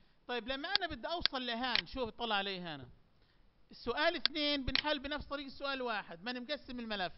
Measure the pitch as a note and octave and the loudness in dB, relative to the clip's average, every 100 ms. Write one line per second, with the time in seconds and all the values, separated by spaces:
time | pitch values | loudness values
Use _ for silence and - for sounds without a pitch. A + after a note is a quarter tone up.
0 | - - - A#3+ A3 C4+ E4 G4+ E4+ D4 | -20 -14 -4 -2 0 -2 2 2 2 -2
1 | D4+ E4+ - C4+ B3 A#3 B3+ A3 E3+ B3+ | -2 2 2 2 0 0 2 2 2 -2
2 | A3+ - A#3 G#3 G3 F#3 F3 C#3+ B2 - | -2 -2 2 2 2 -2 -4 -6 -8 -16
3 | - - - - - - - G#3+ - C4 | -20 -20 -20 -20 -20 -20 -20 -6 -2 4
4 | E4 E4 - D4+ D4 C#4+ B3 C4+ D4+ D4+ | 4 6 2 4 2 2 2 2 2 0
5 | C#4 D4 - C#4 C#4 - C#4 C4+ B3 G#3 | 0 -4 -4 -6 -6 -6 -4 -2 0 -2
6 | - E3+ G#3+ B3 B3 D4 C#4 B3+ A3+ G3+ | -2 -6 -4 -4 -4 -4 -4 -6 -2 0
7 | F3 | -2